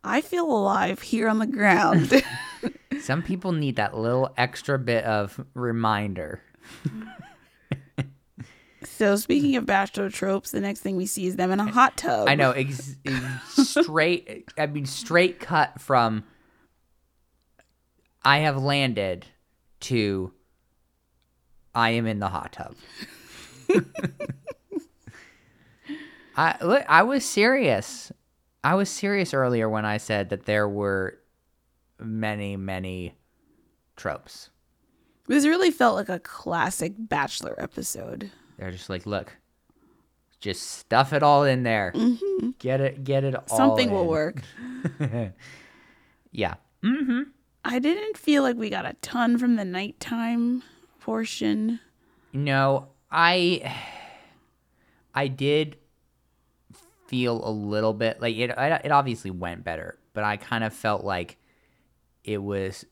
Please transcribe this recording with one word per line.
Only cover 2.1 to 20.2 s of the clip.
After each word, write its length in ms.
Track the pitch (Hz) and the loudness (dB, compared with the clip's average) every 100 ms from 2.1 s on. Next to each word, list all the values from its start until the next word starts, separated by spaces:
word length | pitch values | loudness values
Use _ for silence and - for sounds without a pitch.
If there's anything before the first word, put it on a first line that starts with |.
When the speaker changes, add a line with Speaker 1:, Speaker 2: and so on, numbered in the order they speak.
| 269 - - - - | 6 4 -8 -12 -8
Speaker 1:
<laughs> 400 | - - _ 285 | -8 -10 _ -8
Speaker 2:
Some 220 | - 147 | -2 -2
people 300 | 170 180 190 | -2 -4 -2
need 240 | 165 143 117 | 0 0 0
that 200 | 104 113 | -2 0
little 380 | 113 123 131 - | 0 2 0 0
extra 420 | 127 - - 135 | -2 -2 -4 -2
bit 260 | 123 117 | 2 0
of 380 | 117 107 101 - 135 | 2 0 -2 -8 -14
reminder. 880 | 123 123 117 113 104 104 90 78 - _ _ - - | -6 -4 0 0 0 -2 -6 -8 -12 _ _ -20 -8
<laughs> 80 | - - - 740 - - _ _ _ - - - 135 - _ - - _ _ _ - | -8 -8 -16 -18 -20 -20 _ _ _ -12 -10 -8 -8 -10 _ -20 -20 _ _ _ -20
Speaker 1:
So 300 | - 214 202 | 0 2 2
speaking 400 | 220 277 285 254 | 2 2 4 2
of 100 | 214 | 2
bachelor 420 | 196 196 - 196 | 0 0 -4 -4
tropes, 440 | - 190 196 - | -2 -2 -2 -2
the 80 | 214 | -4
next 200 | 196 202 | -4 -4
thing 140 | 196 | -4
we 120 | 190 190 | -2 -2
see 200 | - 185 | -2 -4
is 80 | |
them 160 | 185 185 | 0 0
in 80 | 196 | 2
a 80 | 214 | 2
hot 300 | 226 262 - | 4 4 2
tub. 320 | - 110 107 | -2 2 4
Speaker 2:
I 80 | 143 | 6
know, 160 | 135 | 4
ex-, 420 | 131 135 131 - - | 4 -2 -6 -12 -10
ex-, 640 | 143 131 127 127 - - 269 | -4 -4 -4 -10 -2 2 4
straight, 840 | 294 339 156 156 175 - - - - | 4 2 4 4 2 -4 -16 -12 -4
I 100 | 151 | -2
mean, 200 | 147 135 | -2 -6
straight 540 | - - 170 185 180 | -8 2 4 4 2
cut 400 | - 165 135 - | 0 2 2 -2
from 420 | - 131 113 110 - _ _ _ _ _ _ _ _ _ _ _ _ _ _ _ _ _ _ _ | 2 4 4 0 -6 _ _ _ _ _ _ _ _ _ _ _ _ _ _ _ _ _ _ _
"I 140 | 127 143 | 4 4
have 240 | 156 135 | 4 0
landed" 640 | 135 143 135 104 98 90 - _ _ _ _ _ | 0 2 0 0 -2 -4 -10 _ _ _ _ _
to 520 | - 123 104 95 | -2 0 2 0